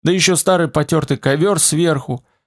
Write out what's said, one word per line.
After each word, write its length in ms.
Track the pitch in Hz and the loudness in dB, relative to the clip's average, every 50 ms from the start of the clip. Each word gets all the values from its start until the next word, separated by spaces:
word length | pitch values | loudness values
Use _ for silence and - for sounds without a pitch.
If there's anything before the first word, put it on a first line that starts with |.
| _ | _
Да 80 | 156 | 0
еще 240 | 180 190 160 - 185 | 0 2 2 2 0
старый 320 | 160 - 190 185 175 170 | 0 2 2 2 2 0
потертый 500 | 143 - 156 147 - 165 156 147 - 139 | 0 0 -2 -2 0 0 -2 0 -2 -6
ковер 420 | 120 - 139 139 151 170 202 202 165 | -2 0 -2 0 2 2 0 0 0
сверху, 640 | - - 156 151 175 170 156 139 - - 127 123 _ _ _ _ _ | 0 0 2 2 2 2 0 -2 -4 -8 -10 -10 _ _ _ _ _